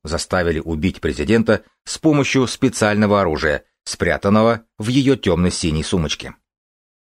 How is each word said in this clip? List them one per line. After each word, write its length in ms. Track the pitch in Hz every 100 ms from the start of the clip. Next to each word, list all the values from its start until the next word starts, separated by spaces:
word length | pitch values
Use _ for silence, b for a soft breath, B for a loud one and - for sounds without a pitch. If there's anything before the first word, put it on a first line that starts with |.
заставили 560 | 76 82 - 92 85 78
убить 420 | 82 78 90 -
президента 640 | 80 69 73 113 113 104 b b
с 140 | - -
помощью 480 | 160 147 127 135 120
специального 720 | - 131 - 107 104 104 101
оружия – 440 | 90 76 80 69 - _
спрятанного 800 | - - 85 76 101 107 117 113 - -
в 100 | 110
ее 280 | 131 131 135
темно-синей 640 | 98 85 87 - 82 78
сумочке. 520 | - 92 73 - 64 - _ _ _ _ _ _